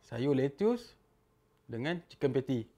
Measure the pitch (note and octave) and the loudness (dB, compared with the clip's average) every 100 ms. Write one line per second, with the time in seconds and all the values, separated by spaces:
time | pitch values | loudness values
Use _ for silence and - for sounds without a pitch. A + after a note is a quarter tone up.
0 | - A#2 C3+ C3+ C#3 C#3+ G#3 A#3+ - - | -12 -4 0 2 0 2 0 0 -6 -20
1 | _ _ _ _ _ _ _ A#2 C#3 F3 | _ _ _ _ _ _ _ -6 -4 -6
2 | - - C#3+ C3 C3 B2+ A2 | -8 -2 0 2 0 -2 -2